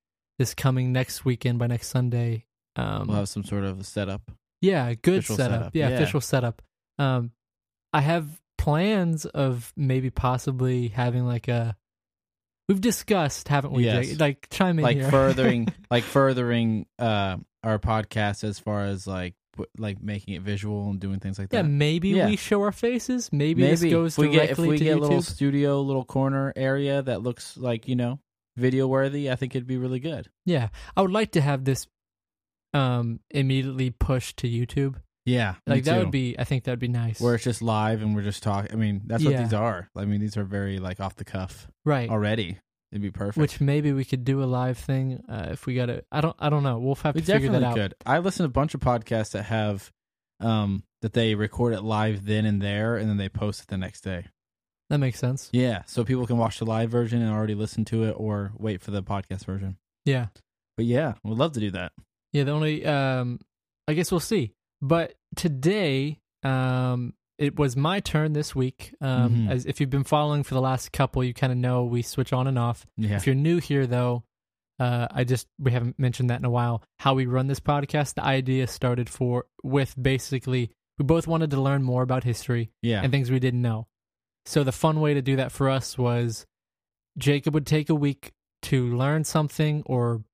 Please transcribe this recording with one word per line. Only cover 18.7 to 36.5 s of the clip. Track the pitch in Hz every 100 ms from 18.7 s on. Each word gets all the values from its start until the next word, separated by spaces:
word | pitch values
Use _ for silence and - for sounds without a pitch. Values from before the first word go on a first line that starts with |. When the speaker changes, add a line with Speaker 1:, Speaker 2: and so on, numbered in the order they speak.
| 104
Speaker 2:
as, | 101 98 98
like, | 92 90 - _
w-, | - - -
like, | 107 95
making | 104 104 -
it | 87
visual | 98 101 104 104 101
and | 98
doing | 98 98
things | 95 95
like | 98
Speaker 1:
Yeah, | 233
Speaker 2:
that. | 156
Speaker 1:
maybe | 143 147 170 190
Speaker 2:
Yeah. | 190 208
Speaker 1:
we | 208
show | - 208
our | 202
faces. | 190 233 240 - 254 -
Maybe | 143 151 170
this | 139 165
Speaker 2:
Maybe. | 170
Speaker 1:
goes | 165 165
Speaker 2:
If | 156
we | 151
get, | 156 151
if | 135
Speaker 1:
directly | 165
Speaker 2:
we | 151
Speaker 1:
to |
Speaker 2:
get | 156 151
a |
little | 147 143
Speaker 1:
YouTube. | 170
Speaker 2:
studio, | - 139 139 143 139
little | 139 135
corner | 127 135 135 135 135 -
area | 135 139 139 139
that | 131 104
looks | 120 120 - -
like, | 123 113 120
you | 123
know, | 120 139 - _ _ -
video | 127 131 131
worthy, | 135 135 143 139
I | 127
think | 131 131
it'd | 123
be | 127
really | 127 127
good. | 151 131 - _ -
Speaker 1:
Yeah. | 160 110 - - -
I |
would | 190
like | 208 220
to | 170
have | 143 139
this, | 135 131 - _ _ _ _ _ _ _ _
um, | 143 131 123 117 117 -
immediately | 143 135 135 131 131 127
pushed | - - 127 - -
to | 120
YouTube. | 117 120 - 139 131 - _
Speaker 2:
Yeah, | - 123 104 92 -
me |
Speaker 1:
Like, | -
that | 135
Speaker 2:
too. | 180
Speaker 1:
would | 170
be, | 135 127 -
I |
think | 123